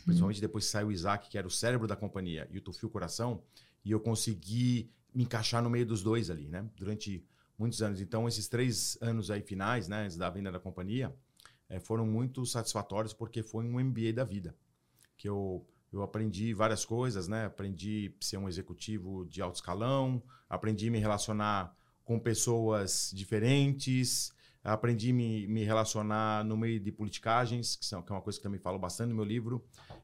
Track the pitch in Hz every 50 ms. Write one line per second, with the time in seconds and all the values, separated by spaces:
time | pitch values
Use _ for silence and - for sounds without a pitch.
0 | - 175 175 175 - 95 107 98 101 107 - 110 101 - - 107 104 107 104 90
1 | 82 98 101 104 - - - 104 92 90 - - - 117 127 123 110 107 101 92
2 | 107 98 - 98 92 87 82 78 78 - 87 98 - - 90 - - 110 - 104
3 | 92 - - - 113 123 117 90 - _ _ - - - _ _ _ 101 110 107
4 | - 117 110 107 - - 110 90 - 95 107 120 123 123 123 120 113 - - _
5 | _ _ _ 127 123 123 - 113 110 - - 117 120 117 120 120 120 113 117 107
6 | 92 110 110 117 107 85 87 80 73 73 80 90 104 110 - - 95 95 107 104
7 | - 104 98 87 - _ _ _ _ _ _ - 107 117 110 - 110 104 101 92
8 | 101 87 - 110 113 117 113 104 104 - - 120 127 131 113 - - - - -
9 | 123 117 117 113 101 85 104 104 104 - 101 95 98 104 120 123 95 82 101 107
10 | 104 101 85 85 92 87 90 98 98 98 92 90 - 95 90 - 90 95 110 127
11 | 131 92 - - _ _ _ _ - - - _ _ _ 95 95 - - 110 113
12 | 113 110 110 113 123 131 127 131 127 120 - 120 110 - - 110 101 - 98 101
13 | 110 110 107 _ 117 113 - 117 110 - - 110 117 120 120 123 131 131 127 110
14 | 113 113 110 120 131 92 95 101 90 82 - _ _ _ _ _ _ _ _ _
15 | _ _ _ _ - 104 101 101 98 95 92 90 - _ _ _ _ _ - 101
16 | 101 95 - 107 110 107 92 90 107 117 113 92 107 113 110 101 - - 113 117
17 | 127 127 110 98 90 85 107 110 110 98 - - 98 98 95 82 92 104 107 107
18 | 104 95 - - - - - 98 98 95 87 90 92 - 90 85 - - 107 107
19 | 90 92 98 95 90 82 69 85 98 90 87 - - - 90 98 110 123 135 135
20 | 135 131 127 120 113 - - - _ _ - 92 - 110 107 98 104 117 117 110
21 | 107 107 104 101 - - 107 107 104 104 104 101 92 90 - _ _ _ _ _
22 | _ - 117 113 - 120 110 - - - 117 117 113 110 110 104 98 92 - -
23 | - - - 95 98 - 117 107 110 120 135 143 139 139 139 139 - 135 131 127
24 | 127 123 - - - - - _ - - _ _ _ 101 107 110 - 120 120 110
25 | 104 123 127 123 120 113 110 107 101 95 107 110 107 104 110 110 110 107 - 107
26 | 107 107 107 110 110 110 107 107 107 107 110 110 113 113 117 110 98 104 - -
27 | 110 104 - - - 113 113 120 123 113 120 120 113 - - - - - - 90
28 | 90 - 101 95 90 107 98 - - 101 101 92 - 90 95 95 90 90 - -
29 | 117 120 117 110 107 104 110 123 113 113 123 123 - - - - - - - -